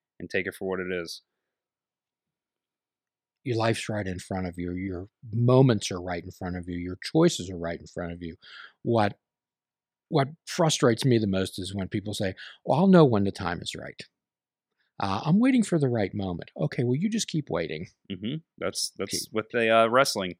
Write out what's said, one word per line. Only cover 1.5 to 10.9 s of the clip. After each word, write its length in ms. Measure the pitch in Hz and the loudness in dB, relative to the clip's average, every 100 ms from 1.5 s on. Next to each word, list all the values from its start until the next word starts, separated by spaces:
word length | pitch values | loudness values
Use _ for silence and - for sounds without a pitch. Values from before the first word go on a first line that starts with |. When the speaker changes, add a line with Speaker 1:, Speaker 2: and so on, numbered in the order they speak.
| _ _ _ _ _ _ _ _ _ _ _ _ _ _ _ _ _ _ _ | _ _ _ _ _ _ _ _ _ _ _ _ _ _ _ _ _ _ _
Speaker 2:
Your 140 | 131 113 | -4 0
life's 320 | 113 107 - | 0 -2 -4
right 180 | 107 95 | -6 -6
in 120 | 90 | -8
front 280 | - 95 92 | -6 -6 -6
of 60 | 87 | -6
you. 140 | 87 | -6
Your 360 | 90 95 90 98 _ 113 | -6 -6 -8 -12 _ -6
moments 580 | 113 120 127 135 107 - | 2 6 8 8 4 -2
are 100 | 92 | -6
right 220 | 90 87 | -6 -8
in 80 | 87 | -10
front 240 | - 92 90 | -10 -8 -8
of 140 | 85 | -8
you. 80 | 90 | -8
Your 200 | 90 92 | -8 -10
choices 460 | - 160 170 - 90 | -2 2 2 2 -8
are 80 | 90 | -8
right 220 | 85 82 | -8 -8
in 80 | 76 | -10
front 260 | - 87 | -10 -8
of 80 | 87 | -8
you. 140 | 87 80 - - - _ | -12 -12 -18 -20 -20 _
What, 340 | 117 117 101 - _ _ _ _ _ _ _ _ - | 0 2 2 -2 _ _ _ _ _ _ _ _ -2
what 220 | 156 135 160 - | 0 0 -4 -8
frustrates 580 | - 160 - 131 | 0 0 4 4